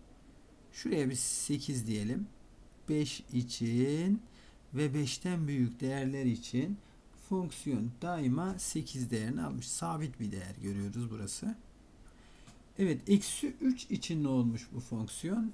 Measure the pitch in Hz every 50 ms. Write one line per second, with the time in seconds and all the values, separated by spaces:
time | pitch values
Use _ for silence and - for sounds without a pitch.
0 | - - - - - - - - - - - - - - - - - - - 160
1 | 139 127 135 - - - - - - - 147 143 143 - 143 123 107 107 107 104
2 | 104 107 127 175 208 - - - - - - - - - - - - - 151 151
3 | 151 147 - - - - - 123 123 120 - - 123 113 117 120 127 139 147 156
4 | 170 190 202 226 - - - - - - - - - - - 131 151 147 131 151
5 | 147 - - - - 180 180 170 156 143 143 135 123 117 120 - - 131 135 139
6 | 135 131 139 135 135 127 117 117 - - - 123 139 180 208 202 - - - -
7 | - - - - - - 196 185 180 160 - - - 151 135 110 107 120 120 -
8 | - 170 175 165 147 127 123 151 175 190 190 180 - - - 160 - - - 131
9 | 127 117 120 110 107 113 131 - 160 147 135 127 123 - - - 165 170 165 156
10 | 156 143 123 - 107 104 98 95 92 92 98 - - 98 101 101 101 101 101 117
11 | 120 113 107 107 101 98 - - - 208 226 - - - - - - - - -
12 | - - - - - - - - - - - - - - - - 196 185 151 131
13 | - - 202 202 - - - - - 277 - - - 262 254 254 - - 294 -
14 | - - 170 156 147 139 131 127 120 117 113 113 - - - 127 - - - 110
15 | 110 110 - - - 165 190 233 220 220